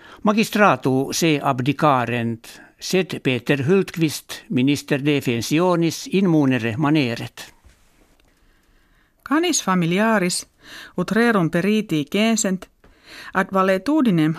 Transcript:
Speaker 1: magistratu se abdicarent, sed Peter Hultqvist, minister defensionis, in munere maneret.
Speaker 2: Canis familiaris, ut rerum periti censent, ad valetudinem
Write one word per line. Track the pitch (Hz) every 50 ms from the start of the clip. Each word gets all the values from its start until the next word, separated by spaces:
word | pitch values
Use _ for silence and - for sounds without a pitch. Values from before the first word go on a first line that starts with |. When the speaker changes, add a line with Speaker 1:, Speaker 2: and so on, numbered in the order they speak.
| - - - - -
Speaker 1:
magistratu | 202 214 220 214 - - 208 208 185 143 123 - 139 131 131 139 - -
se | - 180 165 151 143 -
abdicarent, | 143 135 123 127 143 135 - - 151 139 127 120 117 117 120 117 117 117 113 - - - - - - _ _
sed | - - - 185 185 - - 127 -
Peter | 135 127 123 - - 147 139 135 131
Hultqvist, | 190 196 185 - - 170 165 151 127 - - _ - - - -
minister | 190 127 123 139 147 135 - - 147 135 135
defensionis, | 147 147 139 123 131 117 117 110 - 147 156 180 185 180 165 170 165 - - - - -
in | 185 202 185
munere | 165 156 143 131 131 123 110 117 110
maneret. | 110 156 139 151 156 139 120 117 120 123 120 - - - - - _ _ - _ _ _ _ _ _ _ _ _ _ _ _ _ _ _ _ _ _ _ _ _ _ _ _ _ _ _ _ _ _ _ -
Speaker 2:
Canis | 269 311 349 359 302 - -
familiaris, | - 185 185 170 160 175 190 214 226 226 208 175 180 - - - - _ _ _ - - - - - - -
ut | 180 - 190
rerum | 220 233 240 226 196 170 156
periti | - 170 170 196 214 220 208 - 160 151 143 - -
censent, | 196 220 226 226 214 - 196 190 180 - - _ _ _ - - _ _ - - - - - -
ad | 180 190 190 190
valetudinem | 190 185 190 190 190 190 - 302 320 277 233 180 165 156 156 160